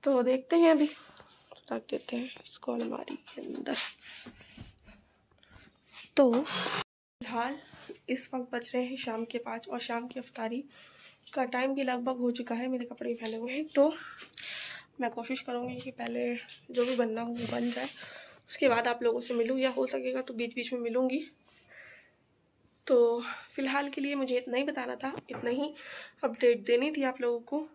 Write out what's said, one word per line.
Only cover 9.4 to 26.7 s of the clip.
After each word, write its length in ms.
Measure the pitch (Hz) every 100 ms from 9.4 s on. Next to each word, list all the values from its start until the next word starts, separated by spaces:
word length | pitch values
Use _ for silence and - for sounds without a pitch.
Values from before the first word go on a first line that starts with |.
| 233 226 302
और 100 | 247
शाम 280 | 233 233 247
की 120 | 262
अफ्तारी 440 | 240 - 226 240 285 - - - - - -
का 120 | - 247
time 280 | 247 269
भी 100 | 269
लगभग 340 | 262 247 247 254
हो 140 | 247
चुका 240 | 240 240 233
है। 120 | 254
मेरे 180 | 254 240
कपड़े 240 | 233 240
भी 60 | 233
फैले 220 | 220 226
हुए 160 | 240
हैं, 120 | 269 311
तो 280 | 285 294 311 - - - - - - - - - -
मैं 80 | 240
कोशिश 300 | 240 233 262
करूँगी 340 | - 240 247 247
कि 160 | 262
पहले 440 | 247 233 240 240 240 - - -
जो 140 | 247 240
भी 100 | 247
बनना 260 | 233 220
हो 120 | 233
वो 180 | 240 226
बन 200 | 233 240
जाए, 160 | 240 277 - - - - - -
उसके 200 | - 277
बाद 180 | 233 240
आप 160 | 240
लोगों 160 | 240 233
से 140 | 247
मिलूँ, 260 | 240 226 262
या 100 | 262
हो 160 | 254 254
सकेगा 360 | 269 254 262
तो 120 | 262
बीच 220 | 226 233 247
बीच 180 | 240
में 60 | 247
मिलूँगी। 460 | 233 233 262 269 311 _ - - - - - - _ _ _ _ _ _ _ _ -
तो 360 | 254 233 240 240 - - -
फ़िलहाल 340 | 269 277 285
के 120 | 285
लिए 140 | 277 285
मुझे 220 | 262 247
इतना 200 | 247 247
ही 60 |
बताना 320 | 285 294 247 247
था, 200 | 269 349 -
इतना 200 | - 240
ही 240 | 254 302 294 - - - _
update 420 | 269 - 247 240
देनी 260 | 202